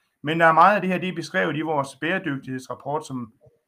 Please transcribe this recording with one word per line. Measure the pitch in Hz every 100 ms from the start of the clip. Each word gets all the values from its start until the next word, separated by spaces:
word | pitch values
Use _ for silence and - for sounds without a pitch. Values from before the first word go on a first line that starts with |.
| _ _
Men | 143 165
der | 165
er |
meget | 160 180
af | 208
det | 185
her, | 180
det | 185
er |
beskrevet | 170 151 190 180 147
i |
vores | 156 151 135 -
bæredygtighedsrapport, | 156 190 175 135 131 131 - 117 135 151 147
som | 127 113 _ _ _